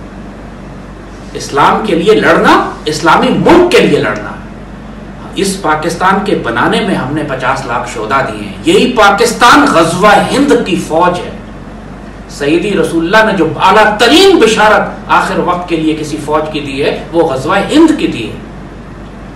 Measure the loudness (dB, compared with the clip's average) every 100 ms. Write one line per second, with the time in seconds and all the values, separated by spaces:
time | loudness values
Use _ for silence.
0 | -16 -14 -16 -16 -16 -16 -16 -16 -16 -16
1 | -16 -16 -14 -12 -6 0 2 2 0 0
2 | 2 2 4 2 2 2 0 -6 -6 -2
3 | 2 2 2 2 4 4 6 4 4 2
4 | 0 -4 -10 -12 -14 -16 -16 -16 -16 -16
5 | -16 -16 -12 -4 -2 -2 -2 -2 -2 -2
6 | 0 2 0 -2 -2 -2 0 0 0 -2
7 | -2 -4 -4 -4 -2 -4 -4 -6 -6 -8
8 | -2 -2 -2 -6 -10 -6 2 4 4 4
9 | 4 4 2 4 4 6 4 4 2 2
10 | 4 4 4 2 4 2 2 -4 -2 0
11 | 0 0 -6 -12 -16 -16 -16 -16 -16 -16
12 | -16 -16 -16 -4 0 0 2 0 0 0
13 | 2 2 2 2 0 2 4 4 4 4
14 | 4 6 6 6 4 4 4 4 0 -6
15 | 0 0 0 -2 -2 -2 -2 -2 -2 -2
16 | -4 -6 -2 -2 -2 -6 -6 -4 -2 -4
17 | -4 0 0 0 -2 0 2 4 4 4
18 | -2 -4 -8 -10 -14 -16 -16 -16 -16 -16
19 | -16 -16 -18